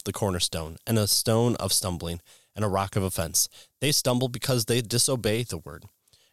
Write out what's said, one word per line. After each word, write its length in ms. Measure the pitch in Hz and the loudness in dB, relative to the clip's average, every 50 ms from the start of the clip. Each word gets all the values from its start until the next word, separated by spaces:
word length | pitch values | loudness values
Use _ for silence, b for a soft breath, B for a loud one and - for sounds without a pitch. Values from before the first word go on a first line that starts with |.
| - | -6
the 60 | 101 92 | -6 -2
cornerstone 640 | - 110 98 90 87 - - - 85 78 78 82 - - | 0 0 0 0 0 -2 -2 -2 -4 -8 -8 -10 -8 -2
and 120 | - 113 110 | 0 2 2
a 80 | 104 | 4
stone 480 | 95 - - - 120 110 113 120 120 113 | 4 2 2 2 4 4 4 4 4 2
of 140 | - - 95 | 0 0 0
stumbling 520 | - - - 95 90 78 85 85 87 87 - b b b b b b | 0 0 -2 -2 -4 -4 -4 -6 -6 -8 -10 b b b b b b
and 80 | 101 107 | -2 -2
a 40 | 104 | 0
rock 280 | 92 95 98 92 - | 2 0 0 0 0
of 60 | 104 | 0
offense. 480 | 95 92 - - 82 80 - - - - B B B B B B | 0 0 -2 -2 -4 0 0 0 0 -2 B B B B B B
They 100 | 127 151 | 0 0
stumble 360 | 147 - - 131 123 123 131 123 | 2 2 2 2 2 2 0 -2
because 360 | 123 104 - - 131 120 110 | -4 -4 -2 0 0 2 2
they 160 | - 120 123 | 2 2 0
disobey 600 | 117 101 117 117 - - 135 120 101 107 107 117 | 0 0 0 2 2 2 0 0 0 0 0 0
the 160 | 123 - 90 80 | -2 -4 -8 -10
word, 260 | - 73 76 78 - - _ _ _ b b b b b | -10 -12 -14 -16 -16 -20 _ _ _ b b b b b